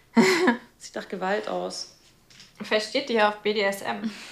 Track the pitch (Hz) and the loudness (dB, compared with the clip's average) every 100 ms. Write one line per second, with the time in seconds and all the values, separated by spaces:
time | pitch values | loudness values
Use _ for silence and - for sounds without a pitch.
0 | _ - 370 349 349 233 - _ - 220 | _ 4 6 6 4 2 -4 _ -14 -12
1 | - 196 185 214 - 180 180 185 - - | -10 -6 -2 -2 -2 -6 -6 -8 -14 -18
2 | _ _ _ - - - 214 214 214 269 | _ _ _ -20 -20 -14 -2 -2 0 -4
3 | 277 226 208 208 208 214 196 196 - 220 | 0 2 2 2 -2 0 0 0 -4 -6
4 | 214 - - | -6 -8 -14